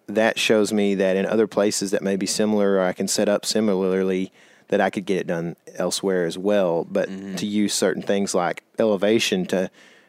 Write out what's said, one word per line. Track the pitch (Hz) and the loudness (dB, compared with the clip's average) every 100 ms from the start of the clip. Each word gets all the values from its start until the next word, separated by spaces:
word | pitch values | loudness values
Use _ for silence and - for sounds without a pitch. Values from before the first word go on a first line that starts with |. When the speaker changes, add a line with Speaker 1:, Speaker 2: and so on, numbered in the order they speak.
| - | -4
Speaker 1:
that | 104 110 - | 0 2 2
shows | - 110 101 | 2 4 4
me | 107 101 95 | 2 2 2
that | 95 95 | 2 2
in | 95 | 0
other | 110 107 | 2 0
places | - 107 - 98 | 2 0 0 -2
that | 101 | -2
may | 98 98 | -2 -2
be | 98 | -2
similar, | - 107 107 101 | 0 0 2 2
or | 98 | 2
I | 92 | 0
can | - 98 | -2 -4
set | - 104 | 0 0
up | 104 - | 0 0
similarly, | 107 110 95 95 95 95 92 95 - - - _ | 0 0 0 0 0 0 -2 -4 -10 -20 -20 _
that | 101 | 0
I | 95 | 2
could | 107 90 | 0 -2
get | 90 | -2
it | 80 | -2
done | 87 85 80 - - | -4 -4 -10 -16 -6
elsewhere | 90 - 98 92 85 | -4 -2 0 0 0
as | 87 | -2
well. | 95 104 90 82 | 0 2 2 0
But | - 98 87 | -2 -2 -4
Speaker 2:
Mm-hmm. | 95 98 92 | -6 -10 -6
Speaker 1:
to | 107 | -4
use | 104 101 | 0 0
certain | - 101 - | 0 0 0
things | 95 101 98 | -2 -2 0
like | 95 87 - - - | 0 -2 -4 -10 -2
elevation | 113 101 101 117 - 95 87 | 0 2 2 2 2 -2 0
to, | 92 92 - - - | -2 -2 -8 -20 -20